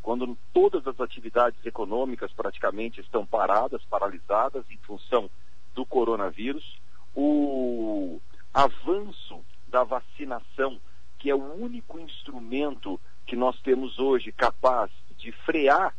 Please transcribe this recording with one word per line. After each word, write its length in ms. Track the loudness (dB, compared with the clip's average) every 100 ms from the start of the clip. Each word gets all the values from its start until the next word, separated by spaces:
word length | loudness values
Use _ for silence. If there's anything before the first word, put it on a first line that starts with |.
Quando 340 | -2 -2 -2 -4 2
todas 340 | 6 6 6 -2
as 140 | -2
atividades 640 | -2 -2 0 4 4 2
econômicas 640 | -4 -4 -2 0 -2 -2 -4
praticamente 680 | -4 -4 -2 -2 -2 -4 -6
estão 240 | -2 -2
paradas, 580 | 0 0 4 4 2 -2 -2
paralisadas 800 | 0 0 -2 0 2 2 -2 -4
em 60 | -6
função 480 | -6 -6 2 2 2 -4 -6 -6 -4
do 120 | -4 0
coronavírus, 880 | 2 4 2 0 -2 -4 -4 -4 -6 -6 -6 -4 0
o 1000 | 4 4 2 0 0 0 0 0 -2 -4 -6 -6 0
avanço 880 | 4 6 4 2 0 0 -6 -6 -6 -6 -6 0
da 160 | 2
vacinação, 960 | 2 0 -4 -6 -4 -4 -4 -2 -2 -2 -6 -6 -6 -4
que 100 | 0
é 60 |
o 260 | 0 0 -4
único 380 | -4 -6 -6 -6
instrumento 1000 | -6 -6 -6 -6 -4 -2 -2 -4 -4 -4 -6 -6 -4
que 80 |
nós 260 | 0 0 0
temos 380 | 2 2 2 0
hoje 320 | 2 2 0
capaz 580 | 2 2 6 4 4 0 -2 -6 -6
de 160 | -6
frear 600 | -4 0 4 6 6 4